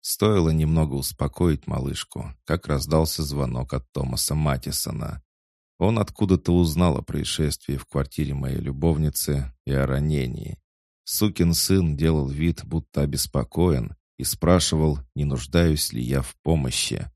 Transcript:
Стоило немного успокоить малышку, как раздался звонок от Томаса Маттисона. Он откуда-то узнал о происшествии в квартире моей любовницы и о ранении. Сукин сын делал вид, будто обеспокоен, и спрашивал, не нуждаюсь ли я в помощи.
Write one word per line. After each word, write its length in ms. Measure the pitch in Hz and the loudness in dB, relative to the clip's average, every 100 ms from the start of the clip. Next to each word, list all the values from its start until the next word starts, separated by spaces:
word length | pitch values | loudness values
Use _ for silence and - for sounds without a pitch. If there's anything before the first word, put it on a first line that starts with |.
Стоило 480 | - - 107 104 80 | -6 0 2 4 4
немного 460 | 80 78 80 78 67 | 4 2 2 2 -2
успокоить 720 | 65 - 71 - 87 73 - | -6 -4 -6 0 0 0 -2
малышку, 680 | 65 67 - - - - - - | -4 -4 -6 -10 -10 -12 -14 -4
как 220 | 80 - | -4 0
раздался 560 | 73 69 80 80 - | -4 2 2 2 0
звонок 500 | 76 71 67 62 65 | -4 -2 -4 -4 -4
от 180 | 67 - | -6 -8
Томаса 440 | - 67 60 - 76 | -8 -6 -4 -2 0
Маттисона. 880 | 76 67 - 71 - - - - _ _ _ _ _ _ | 0 -2 -4 -6 -6 -8 -8 -10 _ _ _ _ _ _
Он 220 | 95 113 | 0 0
откуда-то 540 | 101 - 98 92 - | -2 -2 2 2 4
узнал 440 | 87 85 78 90 76 | 4 4 4 2 2
о 60 | |
происшествии 720 | - 73 73 - 76 67 - 69 | -2 -4 -4 0 -2 -2 -6 -6
в 80 | - | -4
квартире 480 | 71 69 - 73 | -4 -2 -2 -2
моей 240 | 69 67 67 | -2 -2 -4
любовницы 960 | - 67 85 78 78 - - 71 65 - - | -4 -2 0 2 0 0 -2 -2 -2 -8 -4
и 80 | |
о 120 | 67 67 | 0 0
ранении. 760 | 67 76 76 64 60 - - _ _ _ _ | 0 0 0 -2 -6 -10 -12 _ _ _ _
Сукин 500 | - - 107 - 85 | -8 0 0 2 2
сын 420 | 82 - 95 85 73 | 4 4 4 2 2
делал 320 | 80 80 67 | 2 2 0
вид, 380 | 69 82 85 - | 0 0 -2 -4
будто 360 | 82 - - | -6 -4 -2
обеспокоен, 920 | 71 67 - 67 62 - 90 71 57 - _ _ | -2 -2 -2 -2 -2 0 2 2 -2 -10 _ _
и 60 | |
спрашивал, 760 | 64 - 80 90 - 80 78 71 - | -8 -2 4 4 4 2 2 0 -4
не 120 | - 73 | -4 -2
нуждаюсь 680 | 67 69 85 85 76 - | -2 0 2 4 2 -2
ли 80 | 58 | -4
я 220 | 60 67 | -2 -2
в 120 | 65 - | -2 -8
помощи. 680 | 73 80 65 - - - - | 0 0 0 -2 -4 -4 -8